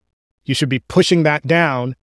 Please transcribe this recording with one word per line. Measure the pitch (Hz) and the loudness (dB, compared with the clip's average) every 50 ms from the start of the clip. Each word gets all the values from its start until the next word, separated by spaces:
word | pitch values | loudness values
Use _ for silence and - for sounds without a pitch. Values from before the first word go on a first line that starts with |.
| _ _ _ _ _ _ _ _ - | _ _ _ _ _ _ _ _ -6
you | - 131 | -4 -2
should | - 151 131 | -2 -2 -2
be | 135 127 | -2 -6
pushing | - - - 185 180 - 180 170 | -6 -2 0 0 2 2 2 2
that | 156 151 147 147 - | 2 0 0 -2 -2
down | 131 160 170 170 151 135 123 123 127 131 _ _ _ _ | 0 2 2 2 0 -2 -4 -6 -6 -8 _ _ _ _